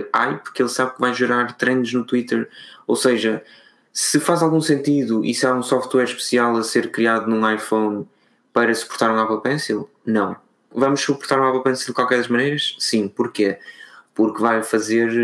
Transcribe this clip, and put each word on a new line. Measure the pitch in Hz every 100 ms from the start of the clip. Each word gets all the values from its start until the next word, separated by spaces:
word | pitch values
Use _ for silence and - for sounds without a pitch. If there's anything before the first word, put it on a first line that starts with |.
| - 113
hype, | 123 - -
que | -
ele | 120
sabe | - 131 -
que |
vai | 123
gerar | 117 123 123 117 -
trends | 123 127 117
no | 123 117
Twitter. | 123 120 113 113 - - - -
Ou | 120
seja, | 131 117 110 110 - - - _ _
se | - - 151
faz | 147 170
algum | 160 160
sentido | 156 139 147 143 117 110 113
e |
se | 117 131
há |
um | 127
software | 120 127 - 131 123
especial | - - 120 120 117
a |
ser | 110 120 113
criado | - 113 113 104
num | 110 110
iPhone | 107 - 110 107 104 104 _ _ _ _
para | 120 117
suportar | 110 - - 113
um | 110
Apple | 110 110
Pencil? | 127 151 - 107 - _ -
Não. | 110 95 92 _ _ _
Vamos | - 135 143
suportar | - 135 - 135
um | 131
Apple | 127
Pencil | 131 127 -
de |
qualquer | 123 123 123
das | 117
maneiras? | 120 143 147 - -
Sim. | - 113 98
Porquê? | - 110 - 101 95 - - - - _ -
Porque | 110 107
vai | 113 113
fazer, | 107 110 104 113 117 117